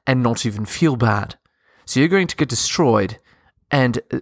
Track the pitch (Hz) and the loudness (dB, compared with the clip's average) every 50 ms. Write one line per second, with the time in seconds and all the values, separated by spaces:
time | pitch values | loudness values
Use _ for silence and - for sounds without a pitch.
0 | - - - 127 123 117 117 - - 117 104 104 107 - - - 165 156 131 117 | -4 -2 0 2 2 0 0 0 -2 -4 -4 -4 -6 -6 -2 0 0 2 2 2
1 | 117 117 101 104 101 - - _ _ _ _ _ _ _ _ _ _ - - 127 | 2 2 0 0 -4 -8 -12 _ _ _ _ _ _ _ _ _ _ -4 0 2
2 | 139 170 185 196 185 165 - - 156 131 123 - - - - - 165 127 113 104 | 2 4 4 2 0 0 -2 -2 -2 -2 -2 -4 -4 -2 0 2 2 4 4 2
3 | 98 92 107 - _ _ _ _ _ _ _ _ _ - - 139 131 123 117 120 | 2 -2 -6 -10 _ _ _ _ _ _ _ _ _ -2 0 2 2 2 0 -4
4 | - - - - | -6 -8 -8 -8